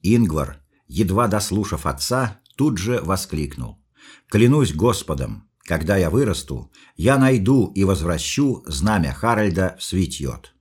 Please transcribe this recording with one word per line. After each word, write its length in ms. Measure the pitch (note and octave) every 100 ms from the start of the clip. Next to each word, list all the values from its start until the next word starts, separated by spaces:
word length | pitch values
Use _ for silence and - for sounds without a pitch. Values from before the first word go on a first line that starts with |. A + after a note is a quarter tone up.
Ингвар, 580 | G2 A#2 G#2 D#2 C2+ C#2 _ _ _
едва 400 | - G2 G2 A#2
дослушав 580 | G#2 - G#2+ F#2+ D#2
отца, 540 | D#2 C#2 - B2+ A#2+ - _
тут 220 | - D3 -
же 240 | G2+ A#2+
воскликнул: 800 | E2 F#2 - D#2+ C#2 - A#1 - _ _ - - _
«Клянусь 440 | G#2 A#2+ D3 A2
Господом, 760 | D2+ A#2 G#2 - D2 B1+ A1 _ _
когда 340 | - E2 D#2 G2
я 120 | E2+
вырасту, 640 | G#2+ B2 F2 - B1+ C2 _ -
я 220 | - F#2+ C#3
найду 540 | C3 B2+ G2 C3+ G2+
и 80 | F#2+
возвращу 800 | G2 F#2+ E2+ E2 - - C#3 G#2+
знамя 480 | - C#2+ G2 G#2 D2+
Харальда 600 | C2 A#2 A2 G#2+ E2+ F#2 -
в 40 |
Свитьёд». 680 | - F#2 F2+ - C#2 A#1 - _